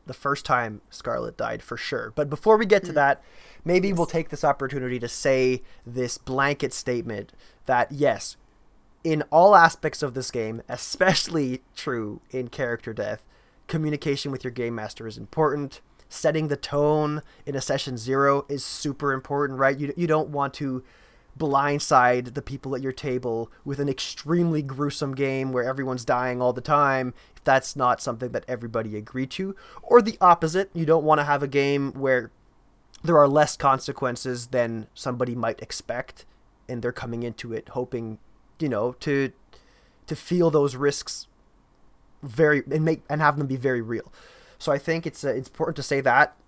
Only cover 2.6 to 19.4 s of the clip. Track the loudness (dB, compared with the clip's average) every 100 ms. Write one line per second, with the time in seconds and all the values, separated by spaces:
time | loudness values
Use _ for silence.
2.6 | 6 4 4 2 4 2 -6 -20 -20 -8
3.6 | 0 2 2 0 0 -2 -4 0 0 0
4.6 | -4 -4 -4 -4 -6 -2 2 4 2 0
5.6 | -6 -18 -10 -6 -4 -6 -4 0 0 0
6.6 | -4 -4 -4 -4 -4 -10 -12 -18 -20 _
7.6 | 0 2 0 0 0 0 -6 -12 _ _
8.6 | _ _ _ _ -2 -2 4 6 10 10
9.6 | 8 4 -6 -2 -4 -4 -6 -4 -4 -8
10.6 | -10 -10 -6 0 2 2 0 0 0 -4
11.6 | _ -10 -6 -4 -4 -8 -8 -8 -6 -4
12.6 | -4 -4 -6 -6 -6 -8 _ _ _ _
13.6 | -6 -2 0 -2 -2 -2 -4 -8 -6 -4
14.6 | -4 -6 -10 -10 -14 -14 -6 0 0 0
15.6 | -6 -12 _ _ _ -2 0 0 -2 -4
16.6 | -4 0 2 2 0 -4 -10 -14 -10 -6
17.6 | -2 -2 -4 -6 -2 2 4 2 -2 -6
18.6 | -6 -6 -6 -4 -2 -2 -4 -2